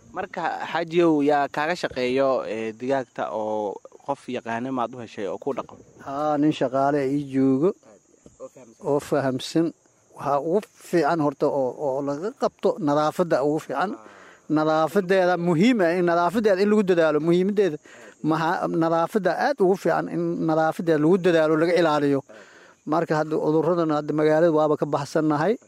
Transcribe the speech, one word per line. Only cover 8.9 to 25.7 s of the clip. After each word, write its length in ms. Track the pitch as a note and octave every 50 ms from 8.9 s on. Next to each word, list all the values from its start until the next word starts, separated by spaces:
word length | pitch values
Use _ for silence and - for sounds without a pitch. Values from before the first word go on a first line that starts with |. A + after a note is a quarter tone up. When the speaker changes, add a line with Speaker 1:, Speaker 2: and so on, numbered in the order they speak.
| C#3 D3
Speaker 2:
fahamsan. 680 | - - E3 C#3+ C3+ C3+ C3 B2+ - - - E3 E3+ D#3+ - _ _ _ _ _ _ _ -
Waxaa 260 | - D3 C#3+ C#3 C#3+
ugu 200 | C#3 E3 F3 G#3+ G#3 - _ _
fiican 400 | - - - F3 D3+ C#3 E3+ E3
horta 260 | D3 D3 C3+ - D#3
oo, 240 | C#3+ - C#3+ C3 B2 -
oo 220 | - D3+ C#3 C3 C#3
laga 300 | C#3+ C#3 C#3+ C#3+ F3 G#3+ C#4
qabto 380 | - B3 G3 _ - - G3 E3 -
nadaafadda 560 | E3+ C#3+ C#3+ D3+ D3+ D#3 - - F3+ E3 D#3+ C3 C#3
ugu 140 | D3 D3+ D#3
fiican. 300 | - - C3 C#3 F3+ G3+ B3+ - G#3+ - - - - - - - _
Nadaafadeeda 880 | - D#3 D3+ D#3 D#3 D#3 D#3 D#3+ D#3 - G3+ F#3 F3 G3 F#3+ F3+ F3 F3+
muhiim 420 | E3+ F3 F3 E3+ D3+ G3 B3+ C4 A3
ah, 120 | F3+ D#3+ E3+
in 120 | F#3 F3
nadaafadeeda 540 | F3 E3+ E3+ F3 F3 E3+ A#3+ G#3 G#3+ F#3+ F3+ G3+
in 60 | G#3
lagu 120 | G#3+ G#3+ G#3
dadaalo, 360 | F3+ F#3 E3+ D#3+ D#3 D3+ D3+
muhiimadeeda. 560 | D3+ E3+ E3+ F3+ F#3 G3+ G#3 G3+ G3+ F3 D3+ - _ - - - - - - _
Maha-, 440 | - D3+ D#3+ D#3 D#3+ D#3+ F#3 - - E3+
nadaafadda 600 | F3 E3+ E3 E3 E3 E3 E3 E3+ - A3 F3+ F3+ D#3+ -
aad 200 | - C4+ C#4+ -
ugu 160 | G3 F3+ G3+
fiican 300 | F3+ - F3 D#3+ D#3 E3 -
in 140 | D#3+ E3 E3+ E3+ E3+ F3 E3
nadaafadeeda 520 | D#3+ D#3 D#3+ D#3+ D#3+ D#3 - F3+ D#3+ D#3+ D3
lagu 180 | D3+ D#3+ F#3+ F#3+
dadaalo, 360 | E3+ F3+ E3 E3 D#3 D#3 D#3+ D#3
laga 140 | E3 E3+ F3
ilaaliyo. 440 | F3+ E3+ D#3+ D3+ D3 D3 C#3+ C#3 C3+ - _ - - - - - - - - - _ -
Marka 260 | D3 D3+ E3 E3 - E3
hadda 200 | D3+ D#3 D#3 D#3
cudurradan 540 | D#3 D3+ D#3 D3+ D#3+ D3 D#3+ F3+ E3+ E3 D#3+ D3+
hadda 200 | D3 D3+ D3+ D3+
magaalada 380 | D#3 D3+ D#3 D#3 D#3 E3+ E3+ D#3
waaba 220 | D3+ D#3 D3+ D3+ -
ka 80 | E3
baxsannahay. 680 | D3 D3 C#3 C#3+ - - E3+ D3+ D#3 D3+ C#3+ D#3 F#3+ A#3+ - - _